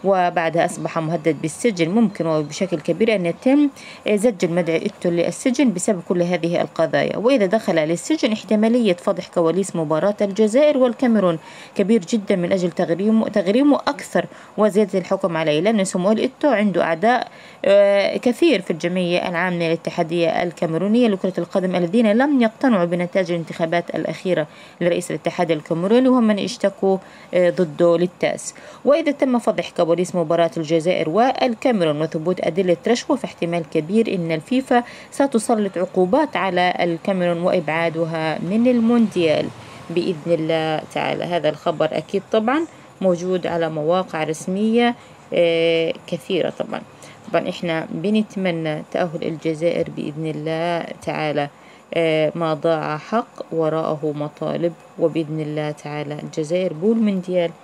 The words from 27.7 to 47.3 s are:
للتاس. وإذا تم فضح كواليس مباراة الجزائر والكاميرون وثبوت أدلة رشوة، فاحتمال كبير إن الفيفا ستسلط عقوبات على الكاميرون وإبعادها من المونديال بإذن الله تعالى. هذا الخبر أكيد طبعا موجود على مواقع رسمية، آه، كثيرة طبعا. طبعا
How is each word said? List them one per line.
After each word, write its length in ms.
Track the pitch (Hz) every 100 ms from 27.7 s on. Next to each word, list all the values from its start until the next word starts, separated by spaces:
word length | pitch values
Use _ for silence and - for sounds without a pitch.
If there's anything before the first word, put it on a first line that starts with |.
| 143 170 165
للتاس. 560 | 180 - - - - - - - -
وإذا 260 | 294 302
تم 280 | 277 269 240
فضح 300 | 226 208 160 - 170
كواليس 280 | 170 180 180
مباراة 360 | 156 165 165 165
الجزائر 520 | 151 165 156 180 156
والكاميرون 920 | 175 254 - 254 220 277 226 165 147
وثبوت 460 | 156 165 156 180 -
أدلة 300 | 165 185 170 -
رشوة، 280 | 240 - 277
فاحتمال 480 | 190 - 170 170 156
كبير 420 | 165 156 214 226 190
إن 160 | 165
الفيفا 520 | 160 - 254 262 247 240 - -
ستسلط 680 | - 277 240 - 226 202 175
عقوبات 600 | 185 - 180 254 294 180
على 360 | 190 180 180 -
الكاميرون 600 | 175 165 - 190 175 170
وإبعادها 1000 | 175 185 151 160 170 160 165 160 156 156
من 280 | 165 214 240
المونديال 800 | 247 226 240 220 - 160 151 151 - - - -
بإذن 260 | 175 170 165 170
الله 540 | 165 160 160 160 156 -
تعالى. 300 | 147 147 147
هذا 260 | - 175 151
الخبر 400 | 147 - 156 156
أكيد 320 | - 156 196 -
طبعا 340 | 220 220 285 330 - - -
موجود 460 | 185 175 180 185 -
على 220 | 170 165
مواقع 540 | 156 151 185 180 160
رسمية، 720 | 151 156 - 185 220 233 240 240 - - -
آه، 600 | - 170 165 165 165 165 - -
كثيرة 460 | 170 - 185 - -
طبعا. 220 | - - - - - -
طبعا 200 | -